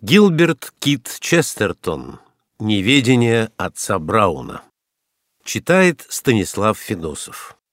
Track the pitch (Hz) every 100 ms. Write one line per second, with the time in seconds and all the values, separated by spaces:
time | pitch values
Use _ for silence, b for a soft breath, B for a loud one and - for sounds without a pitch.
0 | 101 180 208 160 165 165 - _ 139 143
1 | - - - 165 - - 104 87 - 80
2 | 65 69 _ _ _ _ 107 104 95 143
3 | 123 127 117 113 113 _ 92 - - 98
4 | 78 104 101 76 - - - _ _ _
5 | _ _ _ _ - - - 185 185 160
6 | - - - 113 92 - 104 104 - 95
7 | 80 69 - - - - _